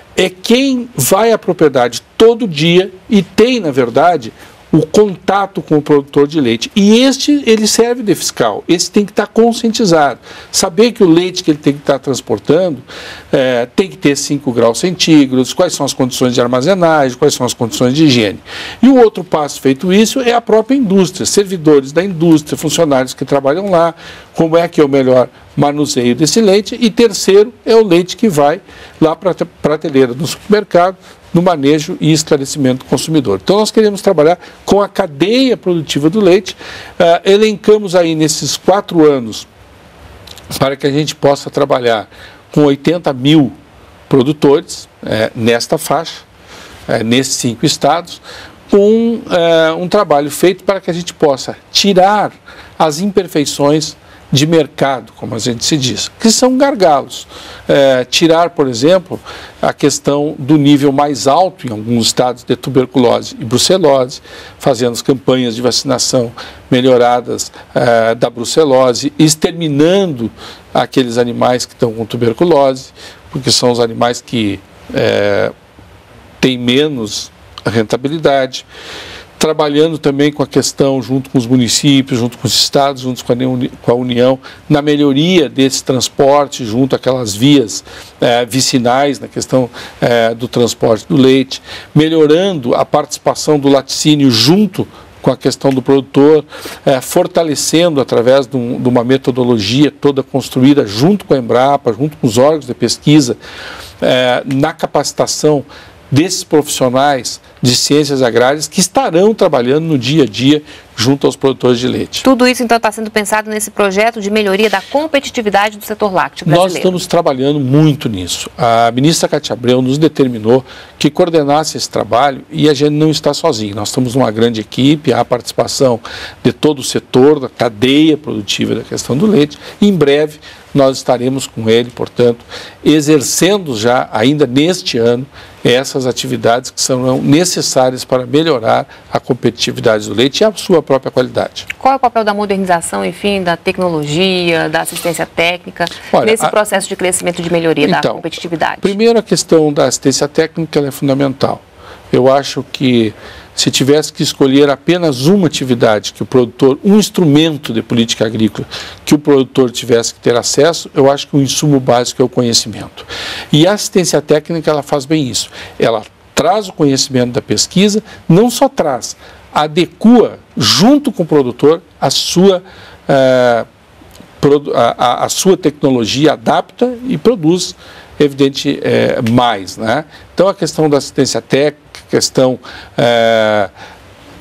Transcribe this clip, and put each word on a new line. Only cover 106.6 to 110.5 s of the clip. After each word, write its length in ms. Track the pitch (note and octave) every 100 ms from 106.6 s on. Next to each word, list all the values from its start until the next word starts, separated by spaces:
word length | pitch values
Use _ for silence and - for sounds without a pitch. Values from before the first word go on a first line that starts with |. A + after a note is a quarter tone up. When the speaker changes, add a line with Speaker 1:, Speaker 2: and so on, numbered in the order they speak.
| C#3 - C3 B2+ D3 C3 - - - -
Speaker 1:
de 140 | B2 B2
ciências 460 | - C#3+ C#3 C3+
agrárias 440 | B2 A#2 B2 D#3 D3+
que 140 | -
estarão 540 | - - B3 E3 G#3
trabalhando 500 | A3 F#3 C#3 A#2+ D3
no 140 | E3 C#3+
dia 260 | A#2+ D#3
a 20 | A#2+
dia 380 | G2+ C3+